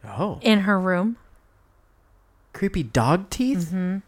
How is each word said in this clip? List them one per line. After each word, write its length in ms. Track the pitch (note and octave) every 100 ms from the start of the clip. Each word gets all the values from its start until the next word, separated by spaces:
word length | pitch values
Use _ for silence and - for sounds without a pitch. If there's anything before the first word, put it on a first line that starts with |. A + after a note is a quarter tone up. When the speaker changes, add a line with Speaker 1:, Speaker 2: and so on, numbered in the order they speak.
Speaker 1:
Oh. 340 | - - G3 -
Speaker 2:
in 180 | B3+ G#3+
her 180 | F#3+ G3
room. 380 | F#3 F3+ G#3 A#3 - - _ _ _ _ _ _ _ _ _ _ _
Speaker 1:
Creepy 280 | - G3 F#3+
dog 480 | C3 C3+ A#2 E3+ G3
teeth? 360 | - B3+ C4+ E3
Speaker 2:
Mm-hmm. 300 | F#3 F3+ F#3+